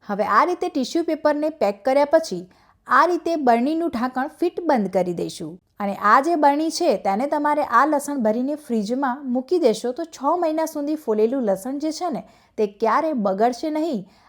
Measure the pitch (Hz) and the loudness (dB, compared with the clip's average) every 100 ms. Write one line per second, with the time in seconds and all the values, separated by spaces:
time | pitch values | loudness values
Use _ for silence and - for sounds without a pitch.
0 | - 202 196 202 302 349 359 311 247 330 | -6 -4 2 4 4 0 -2 -2 -2 -2
1 | 339 311 302 294 302 311 202 208 - 269 | -2 0 0 0 -2 -2 -2 -2 0 2
2 | 285 320 320 180 180 _ _ _ - 254 | 4 2 0 -8 -10 _ _ _ 0 2
3 | 330 349 330 330 262 233 254 320 339 240 | 4 2 0 0 4 4 2 0 -2 -4
4 | 254 254 269 - 349 349 339 262 196 190 | -4 -4 -6 -2 -4 -2 0 0 2 0
5 | 180 170 170 - 160 180 _ _ 202 190 | 0 -2 -6 -8 -12 -14 _ _ -6 -2
6 | 202 233 277 339 302 285 320 320 339 202 | 4 4 4 4 4 2 -2 0 0 0
7 | 202 196 285 302 294 294 294 240 285 302 | 0 -2 -2 -2 0 0 2 4 4 2
8 | 285 285 214 220 262 294 - 233 202 254 | -2 -2 0 0 -2 -6 -4 -4 -2 -2
9 | 277 247 277 247 262 359 285 214 240 254 | -2 -4 -4 -4 0 2 2 2 -4 -6
10 | 330 - 269 349 339 311 320 302 285 302 | -10 -4 -2 0 0 -2 -4 -4 -6 -6
11 | - 214 220 269 226 185 240 277 302 302 | -2 0 2 0 -2 -2 -4 -6 -6 -4
12 | 349 233 - _ _ - 214 202 220 233 | -6 -6 -10 _ _ -6 -6 -2 0 0
13 | 320 294 202 190 233 254 320 302 330 247 | 0 -2 -2 0 0 0 -4 -2 -2 -4
14 | 180 _ | -8 _